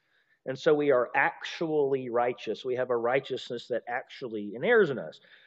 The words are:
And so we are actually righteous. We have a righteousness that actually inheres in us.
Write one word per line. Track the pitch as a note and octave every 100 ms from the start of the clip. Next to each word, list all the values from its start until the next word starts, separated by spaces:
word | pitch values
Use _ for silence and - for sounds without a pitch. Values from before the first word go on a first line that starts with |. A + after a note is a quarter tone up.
| _ _ _ _ -
And | C3+
so | E3
we | D3+ D3
are | B2+ A#2 C3+
actually | D#3+ - - - E3 D3+ C#3 C3+ B2+
righteous. | A#2 B2 B2 - G#2 C3
We | B2
have | B2
a | A#2+
righteousness | A#2 C3+ C3+ B2 - A#2+ -
that | A#2 -
actually | B2+ - - B2+ A2 G#2 A2+
inheres | F3+ A#3+ E3+
in | A#2
us. | D#2+ - _ -